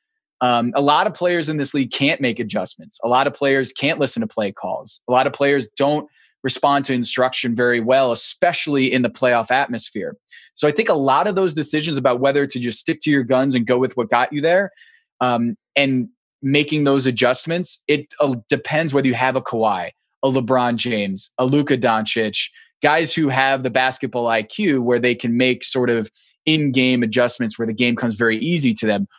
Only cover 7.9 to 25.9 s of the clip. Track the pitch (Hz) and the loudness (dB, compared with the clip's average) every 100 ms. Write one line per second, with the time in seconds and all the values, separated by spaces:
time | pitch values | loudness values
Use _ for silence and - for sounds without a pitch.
7.9 | 131 127 117 - - 175 156 156 139 131 | 4 2 0 -6 -2 0 0 -2 0 2
8.9 | 127 120 - 127 117 110 127 139 117 - | 2 0 0 2 2 2 0 0 -6 -8
9.9 | 107 85 - _ - - - 147 151 220 | -8 -8 -10 _ -20 -20 -2 0 2 2
10.9 | 160 135 139 196 190 190 151 147 156 156 | 2 2 2 2 0 0 -2 -4 -4 -2
11.9 | 139 131 123 135 143 139 127 120 110 - | 0 0 2 2 2 0 -4 -6 -4 -4
12.9 | 156 151 143 123 131 139 127 113 123 127 | -4 0 0 2 2 2 0 2 2 0
13.9 | 127 110 120 127 147 156 180 196 - - | -2 0 2 0 0 2 2 0 -8 -20
14.9 | _ _ - 123 120 117 107 _ 143 139 | _ _ -4 0 0 -2 -6 _ -2 0
15.9 | 131 113 _ _ _ 135 143 151 151 143 | 0 -4 _ _ _ 0 0 0 0 2
16.9 | 139 127 113 123 127 160 175 175 - - | 2 0 2 0 0 -4 -6 -6 -6 -2
17.9 | 147 147 - 143 120 - 131 - 156 165 | -2 -2 -2 -2 -2 -4 -4 -2 -4 0
18.9 | 139 131 120 131 127 - 117 110 95 85 | 0 0 0 0 -2 -4 -2 0 -2 -6
19.9 | - _ _ 135 131 113 127 123 117 120 | -12 _ _ 0 0 0 0 2 -2 -2
20.9 | 110 98 95 - - 127 147 143 127 117 | -2 -4 -6 -8 -2 0 2 2 2 2
21.9 | 110 107 117 107 - - - - _ 147 | 0 0 -2 -2 -4 -8 -12 -20 _ 0
22.9 | 160 160 - 143 127 135 135 127 127 131 | 2 0 0 0 2 2 0 0 0 0
23.9 | 127 127 123 117 113 107 - 202 135 120 | -2 -4 -2 0 0 -2 -2 0 2 2
24.9 | 120 123 120 120 117 127 123 - 131 123 | 2 2 0 0 2 2 0 -2 0 0